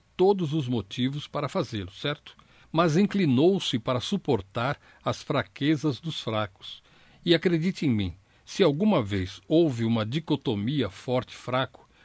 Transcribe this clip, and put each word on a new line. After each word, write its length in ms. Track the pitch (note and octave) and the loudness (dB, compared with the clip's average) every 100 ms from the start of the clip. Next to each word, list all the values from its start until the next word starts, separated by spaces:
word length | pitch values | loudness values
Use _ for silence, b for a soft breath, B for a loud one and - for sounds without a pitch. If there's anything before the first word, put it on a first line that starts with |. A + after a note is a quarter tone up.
| _ - | _ 2
todos 360 | F#3 G3+ D#3 | 4 4 0
os 160 | D#3+ B2 | -2 0
motivos 580 | A#2+ G2+ - B2+ C#3+ - | -2 -2 -2 -2 -4 -8
para 220 | D3 D3 | -6 -4
fazê-lo, 420 | - B2+ G#2+ F2+ | -4 -4 -6 -8
certo? 460 | - C#3+ D3 - - b b b | -6 -6 -6 -12 -20 b b b
Mas 240 | D#3 F3 D#3 | 0 4 4
inclinou-se 840 | G#3 G3+ D#3+ B2 E3+ G3 - A#2+ | 2 2 4 6 4 4 0 -4
para 220 | C3 B2 | -2 -4
suportar 800 | - G3 - A2+ - A#2 B2+ - b b | -2 -2 0 -2 -2 -4 -4 -4 b b
as 180 | - - | -6 -6
fraquezas 800 | - C#3+ - - C#3+ D#3+ D#3 B2 | -4 -4 -4 -2 0 0 0 -4
dos 200 | E3 - | -6 -8
fracos. 600 | - A2 G#2 - - - b b b b | -4 -4 -4 -8 -18 -18 b b b b
E 100 | E3+ | 2
acredite 520 | E3 F#3 E3 F3+ - D3+ | 2 2 0 0 -2 0
em 40 | |
mim, 240 | G#2+ F#2 - b b | 0 -2 -6 b b
se 180 | - - | -8 2
alguma 400 | F3 D3 G#3+ F3 | 2 4 2 2
vez 380 | G2 G2+ F#2 - - | 0 -4 -4 -8 0
houve 380 | D#3+ E3 A#2 | 4 4 2
uma 220 | A2+ A#2 G#2+ | 0 0 0
dicotomia 800 | D#3 - C#3+ C#3+ G3+ A2+ D3 G2+ | -4 -2 -2 -2 -2 -2 -2 -4
forte-fraco, 1000 | - - B2+ - - - B2+ C3 - _ b | -6 -4 -2 -4 -10 -4 -4 -4 -8 _ b